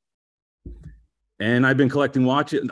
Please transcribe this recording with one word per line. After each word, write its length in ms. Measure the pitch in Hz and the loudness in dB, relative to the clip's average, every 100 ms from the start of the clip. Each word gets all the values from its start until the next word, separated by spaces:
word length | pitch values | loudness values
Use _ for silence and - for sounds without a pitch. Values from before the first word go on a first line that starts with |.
| _ _ _ _ _ _ - - - - _ _ _ - | _ _ _ _ _ _ -20 -20 -20 -20 _ _ _ -6
and 260 | 107 120 131 | 0 2 2
I've 120 | 131 | 2
been 100 | 131 | 2
collecting 380 | 143 139 135 127 | 0 0 0 2
watches, 420 | 139 147 - 123 | 0 0 -4 -4